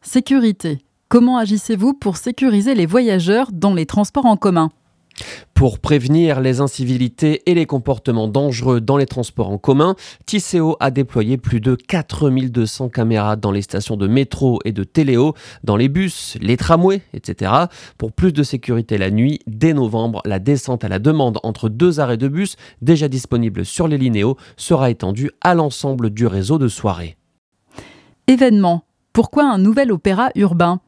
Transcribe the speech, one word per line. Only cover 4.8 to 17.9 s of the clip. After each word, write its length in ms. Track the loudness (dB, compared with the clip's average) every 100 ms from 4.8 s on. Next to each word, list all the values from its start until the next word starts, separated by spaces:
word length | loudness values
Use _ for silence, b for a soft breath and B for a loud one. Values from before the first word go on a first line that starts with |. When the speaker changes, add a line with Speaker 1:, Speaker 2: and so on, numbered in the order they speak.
| _ _ _ B B B B
Speaker 2:
Pour 240 | 2 2 2
prévenir 640 | 0 0 2 2 2 2
les 180 | 0 0
incivilités 800 | -2 -2 -2 0 -2 0 0 0 0
et 80 |
les 100 | 0
comportements 640 | 0 -2 -2 -2 -2 -2 0
dangereux 540 | 0 -2 -2 0 0
dans 160 | 2 0
les 80 | 0
transports 420 | -4 -6 -4 -4
en 80 | -2
commun, 400 | 2 4 2 0 B B -4
Tisséo 500 | -4 -2 0 0 0
a 120 | -2
déployé 480 | -2 -2 -2 -2 -2
plus 240 | -2 0
de 120 | 0
quatre 540 | -2 -2 -4 -4 -2 0
mille 240 | 0 -2
deux 140 | -2 -4
cents 240 | -4 -6
caméras 460 | -2 0 0 0 -2
dans 140 | -2
les 120 | -2
stations 340 | -4 -8 -6 -2
de 100 | 0
métro 520 | 0 0 0 0 0 -2
et 60 |
de 120 | -4
téléo, 480 | -2 0 2 2 2 B B B
dans 120 | -2 2
les 120 | 2
bus, 480 | 0 -2 -6 -14 -6
les 160 | -2 -2
tramways, 420 | 2 2 2 0 _
et 80 | -14
cetera. 460 | -12 -6 0 0 0 B B